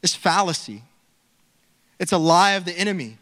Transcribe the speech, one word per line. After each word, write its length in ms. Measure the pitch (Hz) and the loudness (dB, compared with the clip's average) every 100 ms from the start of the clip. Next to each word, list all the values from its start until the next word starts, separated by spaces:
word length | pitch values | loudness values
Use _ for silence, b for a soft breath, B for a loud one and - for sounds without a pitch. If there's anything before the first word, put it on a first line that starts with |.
It's 140 | - - | -4 -2
fallacy. 680 | 190 170 196 151 - 104 120 _ _ _ _ _ _ _ _ _ _ _ | 0 0 0 -4 -10 -18 -20 _ _ _ _ _ _ _ _ _ _ _
It's 140 | 180 | -2
a 40 | 180 | 0
lie 340 | 160 170 196 | 4 6 6
of 120 | 196 | 2
the 80 | 175 | -4
enemy. 460 | 175 202 190 120 110 | -4 -4 -4 -8 -14